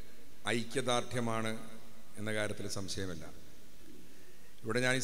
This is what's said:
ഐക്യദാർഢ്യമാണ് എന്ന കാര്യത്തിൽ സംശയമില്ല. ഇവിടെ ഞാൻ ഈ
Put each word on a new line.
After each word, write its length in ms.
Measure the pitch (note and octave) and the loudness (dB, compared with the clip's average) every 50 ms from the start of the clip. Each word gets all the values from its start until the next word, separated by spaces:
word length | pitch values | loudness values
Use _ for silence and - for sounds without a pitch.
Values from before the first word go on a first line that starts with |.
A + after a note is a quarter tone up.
| - - - - - - - - - G#2 A2 | -2 -2 -2 -2 -2 -2 -2 -2 0 2 2
ഐക്യദാർഢ്യമാണ് 960 | A#2+ A2+ A2+ - C3+ B2 B2 B2 A#2+ A2 - A#2 B2+ A#2+ A#2 A2+ A2+ A2 A2+ A2 A2+ A2 - - - - - - - - - - - | 2 2 2 0 0 2 4 4 2 2 2 0 2 2 2 2 2 2 2 0 0 -2 -2 -2 -2 -2 -2 -2 -2 -2 -2 -2 -2
എന്ന 100 | G#2 G#2+ G#2+ G#2+ | 0 0 2 2
കാര്യത്തിൽ 280 | G#2 G#2 G2+ - G2+ G2+ F#2+ G#2 | 2 2 0 0 0 0 0 0
സംശയമില്ല. 480 | G2 F#2 - G#2 G2 F#2 F2 D#2+ D#2 E2 - - - - - - - - - - - - - - - - - - - - - - - - - - - | 0 0 0 0 0 0 -2 -2 -4 -4 -4 -4 -4 -4 -4 -4 -4 -4 -4 -4 -4 -4 -4 -4 -4 -4 -4 -4 -4 -4 -4 -4 -4 -4 -4 -4 -2
ഇവിടെ 160 | A2+ A2 B2 B2 | 2 2 4 4
ഞാൻ 100 | B2+ B2+ | 4 4
ഈ 20 | C3 | 4